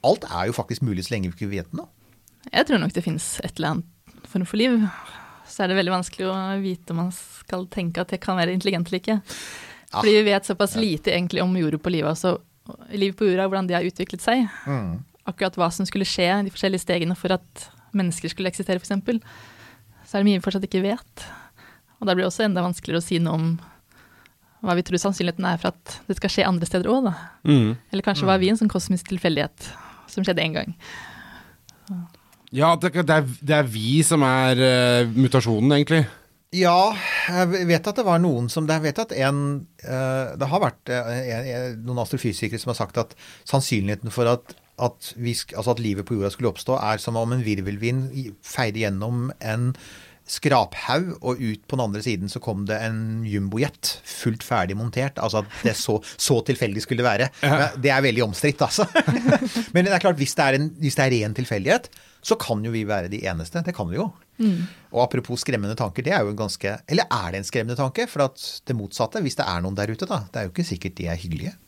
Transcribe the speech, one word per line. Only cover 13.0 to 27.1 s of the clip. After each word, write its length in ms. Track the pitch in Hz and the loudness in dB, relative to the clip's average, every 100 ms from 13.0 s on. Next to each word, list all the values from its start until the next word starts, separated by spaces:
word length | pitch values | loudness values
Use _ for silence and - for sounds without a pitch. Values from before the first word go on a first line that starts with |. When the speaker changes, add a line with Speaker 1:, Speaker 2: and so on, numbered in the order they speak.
| 196 | -2
Speaker 2:
på 140 | 190 214 | 2 2
jorda, 200 | 180 196 | 4 2
hvordan 200 | 196 190 | 0 0
de 60 | |
har 80 | 175 | 0
utviklet 360 | 175 - 185 185 | -2 -4 -8 -4
seg. 220 | - 247 220 - - | 0 2 2 -2 -4
Speaker 1:
Mm. 360 | 135 98 90 - _ - | -4 -2 -6 -10 _ -10
Speaker 2:
Akkurat 260 | - 190 180 | -4 -4 0
hva 120 | 170 | -2
som 140 | 170 190 | 0 -4
skulle 220 | 196 185 | -2 -2
skje, 200 | - 175 202 | 0 2 2
de 60 | 196 | 0
forskjellige 340 | - 196 185 | -2 -2 -2
stegene 320 | - 175 165 180 | 0 0 0 -2
for 160 | 180 | 0
at 360 | 185 - - - - _ | 0 -2 -20 -20 -20 _
mennesker 340 | 202 180 165 160 | 0 0 -2 -8
skulle 160 | - 185 | -4 -6
eksistere, 300 | - 196 180 | -4 -2 -2
for 60 | - | 0
eksempel. 340 | 196 196 226 - - - - - - _ - | -4 0 -2 -4 -20 -20 -20 -20 -20 _ -20
Så 120 | - 202 | -6 2
er 60 | |
det 60 | 202 | 4
mye 100 | 190 | 4
vi 40 | |
fortsatt 200 | 196 190 190 | 0 -2 -2
ikke 140 | 190 | 0
vet. 440 | 196 240 - - - - - _ - - _ _ | 0 -2 -8 -20 -18 -18 -20 _ -20 -20 _ _
Og 80 | 208 | 0
da 60 | |
blir 100 | 180 | 2
det 60 | 185 | 2
også 120 | - 220 | 0 0
enda 160 | 180 | 2
vanskeligere 340 | 180 175 - 165 | 0 -4 -2 -2
å 60 | |
si 140 | 170 175 | 0 0
noe 120 | 165 | 2
om 160 | 160 165 165 - - _ _ _ _ - _ _ _ | 0 0 -2 -6 -20 _ _ _ _ -20 _ _ _
hva 140 | 202 175 | -2 0
vi 40 | 180 | 0
tror 140 | 180 | -2
sannsynligheten 420 | 202 190 175 170 | 0 -2 -2 -2
er 140 | 180 170 | -2 0
for 140 | 180 | -2
at 240 | - - - - | -4 -16 -18 -6
det 100 | 196 | -4
skal 140 | 190 | -2
skje 160 | - 190 | 2 2
andre 200 | 180 170 | 2 0
steder 200 | 185 175 | 0 2
også, 220 | 254 240 | 2 2